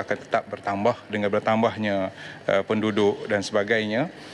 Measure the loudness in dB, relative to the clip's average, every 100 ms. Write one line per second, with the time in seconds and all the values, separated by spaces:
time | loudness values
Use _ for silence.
0 | -2 -4 -2 -2 -2 -6 -4 0 2 0
1 | -4 -2 0 2 2 4 2 2 0 0
2 | -2 -6 -14 -6 0 0 2 0 2 4
3 | 4 2 0 -2 0 0 2 0 0 -2
4 | -2 -6 -18